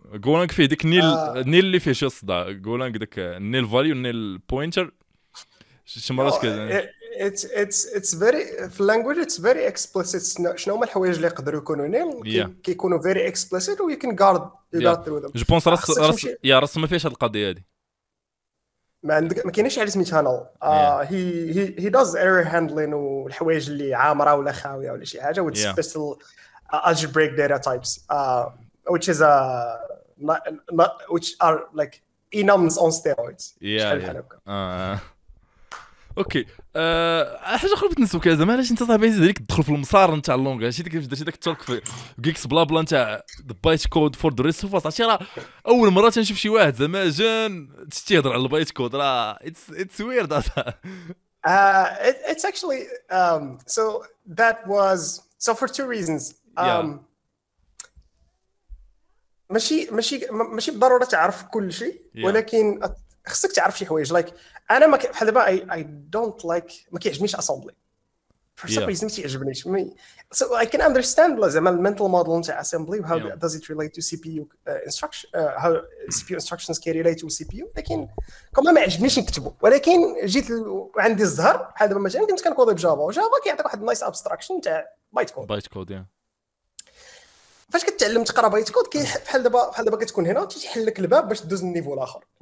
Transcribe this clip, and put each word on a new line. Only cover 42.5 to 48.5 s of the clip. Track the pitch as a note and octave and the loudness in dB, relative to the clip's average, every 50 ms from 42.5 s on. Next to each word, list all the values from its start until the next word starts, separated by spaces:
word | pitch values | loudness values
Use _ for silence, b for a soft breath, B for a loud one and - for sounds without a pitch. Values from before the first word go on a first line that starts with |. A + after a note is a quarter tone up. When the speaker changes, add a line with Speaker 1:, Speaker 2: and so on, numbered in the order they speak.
| C#3+ E3 | 4 4
Speaker 1:
بلا | E3 D3 D#3+ D#3+ | 4 4 2 0
نتاع | D#3+ - E3 C3+ A#2+ G#2+ G#2 G#2 - - - - - B2+ | 0 2 2 2 2 2 -2 -8 -10 -16 -20 -20 -18 -18
the | |
byte | A2 - - E3 D#3+ D3+ | -10 0 2 2 2 2
code | - - - E3 D3+ D3+ C3 | 0 2 2 4 4 2 0
for | - - D#3 | 0 -2 0
the | B2 G#2+ B2+ | 0 2 0
rest | D#3+ D#3+ - - G3 | 0 0 -2 -4 -2
of | |
us. | G3 F3 - | -2 -2 -2
عرفتي | D3+ D3+ - | -2 -2 0
راه | A3+ A3+ G#3+ F#3 F#3+ B B B B B B B B | 2 2 2 0 -2 B B B B B B B B
اول | A3 A#3+ B3 A3+ G3+ | 4 4 6 6 6
مره | F3+ F#3+ A3 A#3 | 6 6 6 6
تنشوف | G#3 A#3 A3 G3 G3+ | 4 4 0 0 -2
شي | F#3+ - G#3 | -2 -2 2
واحد | A3 A3 F#3+ D3 B2 | 4 4 4 4 4
زعما | A2 C#3 D#3 F3+ G3 F#3+ E3+ | 0 0 0 0 0 0 0
جان | C#3+ D#3 A3 A3+ A3+ A3 A3 G#3+ F#3+ E3+ C#3+ C3 C#3 - - D3+ | 0 2 0 2 2 0 -2 -2 -4 -8 -14 -16 -20 -20 -18 -14
تشتي | - - - - G3+ | -12 -8 -2 2 2
يهضر | E3 C3+ C3+ | 4 4 2
على | A#2 B2 | 0 0
البايت | C3 B2+ | 0 0